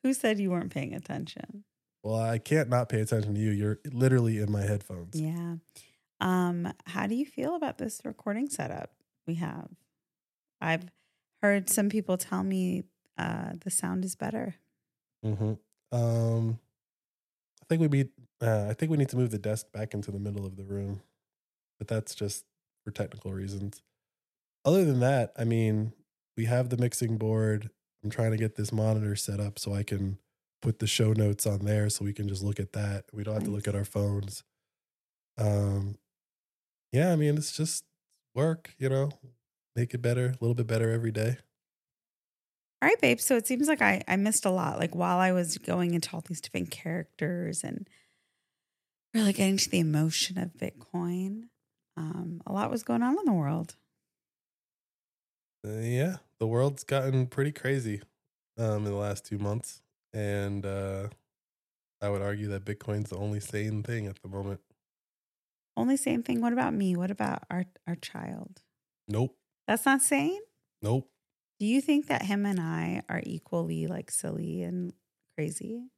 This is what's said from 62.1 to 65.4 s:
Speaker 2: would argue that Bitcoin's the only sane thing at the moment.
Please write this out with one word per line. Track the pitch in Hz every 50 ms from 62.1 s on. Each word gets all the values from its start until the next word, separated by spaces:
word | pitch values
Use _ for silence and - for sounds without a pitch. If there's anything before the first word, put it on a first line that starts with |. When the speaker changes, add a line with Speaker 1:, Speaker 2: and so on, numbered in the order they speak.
Speaker 2:
would | 101 98
argue | 98 101 104 104 104 104
that | 101 98 98
Bitcoin's | 104 104 - - - 104 104 107 -
the | 92
only | 87 101 104 104 104
sane | 101 - - 104 104 110 107 107
thing | 104 - 117 113 104
at | 101 98 -
the | _ 98
moment. | 98 98 98 98 98 95 _ _ _ _ _ _ _ _ _ _ _ _ _ _ _ _